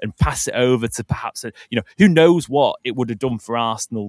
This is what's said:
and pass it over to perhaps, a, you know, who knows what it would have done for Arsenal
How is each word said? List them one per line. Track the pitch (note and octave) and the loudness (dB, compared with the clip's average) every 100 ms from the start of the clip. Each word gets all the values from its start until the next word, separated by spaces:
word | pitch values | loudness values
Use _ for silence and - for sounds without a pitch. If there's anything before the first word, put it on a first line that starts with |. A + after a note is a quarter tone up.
and | G#2+ - | -8 -2
pass | D3+ C3+ - | -2 -2 -4
it | |
over | A#2 B2+ B2 A#2 | 0 2 2 -2
to | - | -6
perhaps, | - - A#2 - | -6 -6 -8 -12
a, | A2+ - - | -14 -14 -8
you | A#2 | -8
know, | - - | -4 4
who | G3 | 4
knows | D#3+ E3 E3+ B2+ | 8 6 4 0
what | C#3+ A#2+ - | 0 0 -2
it | B2 A#2 | -6 -4
would | A#2+ | -4
have | A2 | -4
done | B2+ A2+ | -4 -4
for | - A#2 | -6 -4
Arsenal | A2+ A2+ - A2+ | -2 -4 -6 -8